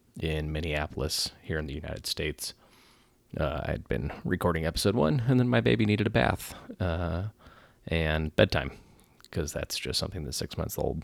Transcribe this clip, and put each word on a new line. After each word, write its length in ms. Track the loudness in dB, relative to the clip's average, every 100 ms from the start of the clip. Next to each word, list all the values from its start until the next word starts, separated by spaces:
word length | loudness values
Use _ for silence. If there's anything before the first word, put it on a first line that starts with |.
| _ -6
in 320 | -2 -2 -2
Minneapolis 840 | -2 -2 -2 -4 -2 -2 -2 -4 -6
here 160 | -4 -4
in 80 | -2
the 80 |
United 320 | -6 -8 -8 -6
States. 480 | -4 -4 -4 -8 -12 _ -20 -20 _ _ _ _ -2
Uh, 220 | -2 0
I 100 | -2
had 160 | -4 -2
been 220 | -2 -2 -4
recording 400 | -2 0 2 2
episode 300 | 0 2 2
one, 300 | 4 4 4 4
and 100 | 4
then 120 | 4
my 100 | 4
baby 240 | 4 4
needed 220 | 4 4 2
a 40 |
bath, 440 | 4 2 2 -4 -14 -12 -4
uh, 440 | -2 0 0 -2 -4 -8 -18 -20 -20 _ -2
and 480 | 0 2 2 2 4
bedtime, 340 | 4 4 -2 -6 -14 -20 -20 -20 -8
'cause 220 | -4 -4
that's 240 | -4 -6 -4
just 220 | -4 -2
something 240 | -2 -4
that 100 | -6
six 240 | -6 -4 -4
months 220 | -4 -2
old, 240 | -2 -2